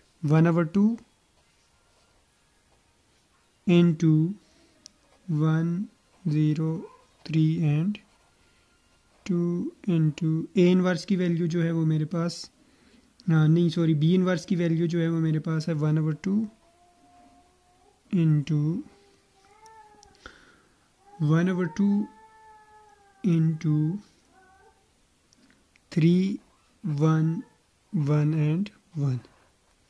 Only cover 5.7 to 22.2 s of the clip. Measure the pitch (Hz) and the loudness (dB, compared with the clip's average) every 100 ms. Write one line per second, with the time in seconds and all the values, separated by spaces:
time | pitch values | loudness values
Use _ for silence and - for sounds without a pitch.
5.7 | 170 214 _ _ _ 165 151 151 151 160 | -4 -8 _ _ _ -4 0 0 0 -4
6.7 | 165 392 - _ _ - 160 156 165 156 | -6 -12 -20 _ _ -4 0 2 2 0
7.7 | 147 185 208 _ _ _ _ _ _ _ | 0 -2 -6 _ _ _ _ _ _ _
8.7 | _ _ _ _ _ - 175 175 175 254 | _ _ _ _ _ -6 -2 -2 -4 -8
9.7 | - - 165 156 147 160 160 - 196 180 | -8 -2 0 0 0 -4 -4 -2 2 4
10.7 | 185 180 170 - 185 180 165 170 170 165 | 4 0 -2 -2 -2 0 -2 -2 -2 -2
11.7 | 165 160 156 156 170 170 - - _ _ | -2 0 -2 -2 -4 -6 -8 -16 _ _
12.7 | _ _ _ _ _ - 160 156 165 170 | _ _ _ _ _ 0 2 4 4 2
13.7 | 165 165 156 156 185 180 180 - 170 170 | 2 0 2 2 2 2 -2 -2 -2 0
14.7 | 165 170 170 165 165 160 156 160 160 156 | 0 -2 -2 -2 0 0 -2 -2 -4 -4
15.7 | 156 151 156 156 147 196 208 214 - _ | -2 0 0 0 -4 -2 -2 -4 -10 _
16.7 | _ _ _ _ _ - _ _ _ _ | _ _ _ _ _ -20 _ _ _ _
17.7 | _ _ _ _ 180 160 151 139 151 151 | _ _ _ _ 0 2 2 0 -2 -2
18.7 | 196 302 - _ _ _ _ _ 427 440 | -4 -10 -20 _ _ _ _ _ _ -20
19.7 | 440 427 415 - _ - - _ _ _ | -20 -20 -20 -20 _ -20 -20 _ _ _
20.7 | _ _ _ _ - 151 160 180 180 175 | _ _ _ _ -6 0 0 0 -2 -4
21.7 | - 202 202 - - | -2 0 0 -4 -12